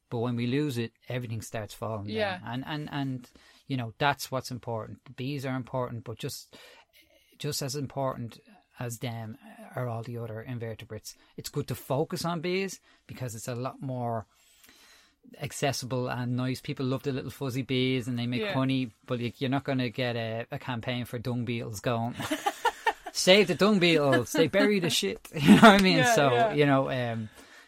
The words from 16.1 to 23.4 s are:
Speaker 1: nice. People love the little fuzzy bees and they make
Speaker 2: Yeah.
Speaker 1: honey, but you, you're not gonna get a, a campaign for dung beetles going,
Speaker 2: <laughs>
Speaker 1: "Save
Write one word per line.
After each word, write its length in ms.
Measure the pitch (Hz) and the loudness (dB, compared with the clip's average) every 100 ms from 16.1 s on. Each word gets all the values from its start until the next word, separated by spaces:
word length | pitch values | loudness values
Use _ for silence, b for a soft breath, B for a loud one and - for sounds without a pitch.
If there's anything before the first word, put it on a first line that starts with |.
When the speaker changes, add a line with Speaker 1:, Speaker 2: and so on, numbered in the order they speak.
| 120 123 123 | -4 -2 -2
Speaker 1:
nice. 240 | 127 127 | -2 -4
People 260 | - 143 131 | -6 -4 -2
love 160 | 135 | -2
the 100 | 143 | -4
little 180 | 131 135 | -6 -6
fuzzy 320 | - 135 123 | -8 -6 -4
bees 440 | 117 131 127 131 117 | -2 0 2 0 -2
and 100 | 120 | -4
they 80 | 120 | -2
make 160 | 123 | -2
Speaker 2:
Yeah. 120 | 208 | -2
Speaker 1:
honey, 360 | 135 131 131 127 - - | 0 0 0 -2 -8 -6
but 140 | 123 | -4
you, 120 | 120 - | -4 -4
you're 120 | 131 | -2
not 140 | 135 | -2
gonna 240 | 139 131 123 | 0 -2 -2
get 280 | 107 123 120 | -2 -2 -2
a, 300 | 113 113 120 | -4 -6 -8
a 80 | 139 | -10
campaign 460 | - 120 117 123 | -6 -6 -4 -6
for 140 | 117 123 | -6 -6
dung 260 | 127 123 | -4 -4
beetles 360 | 117 117 123 104 | -2 -4 -6 -6
going, 340 | 135 117 117 135 - 302 - - | -2 0 -2 -4 -6 -4 -4 0
Speaker 2:
<laughs> 500 | 440 - 440 - - | -2 0 -2 -2 -6
Speaker 1:
"Save 360 | - - 196 | 0 6 6